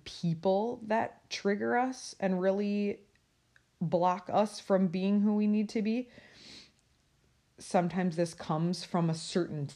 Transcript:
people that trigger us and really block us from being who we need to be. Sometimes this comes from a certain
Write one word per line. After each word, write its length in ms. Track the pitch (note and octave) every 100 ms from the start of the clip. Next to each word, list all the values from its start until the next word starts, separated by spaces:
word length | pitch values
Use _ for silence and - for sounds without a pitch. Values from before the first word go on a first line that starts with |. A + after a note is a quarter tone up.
people 760 | - - E3+ E3 G3 F#3+ A3+ B3 G#3+
that 420 | A3 - - _
trigger 480 | - G3+ G3+ A3+ A#3+
us 380 | C4 B3+ - -
and 200 | G3 F#3
really 600 | F#3+ G3 G#3 G#3 G3+ - - _ _ _ _ _ _ _
block 500 | E3 F3 F3+ F3+ -
us 280 | F3+ G#3 -
from 260 | - F#3+ F#3+
being 340 | F3+ F#3+ G#3
who 140 | G3+
we 140 | G#3 G#3+
need 200 | G#3 G#3+
to 120 | A#3
be. 260 | G#3 A3+ B3 - - - - - - _ _ _ _ _ _ _ _ -
Sometimes 560 | - F#3+ F3 F3 F3+
this 180 | D#3+ E3+
comes 520 | - - D#3+ E3+ F3+
from 260 | - F3+ E3+
a 40 |
certain 540 | D#3+ - F#3+ E3+ D3+ C#3+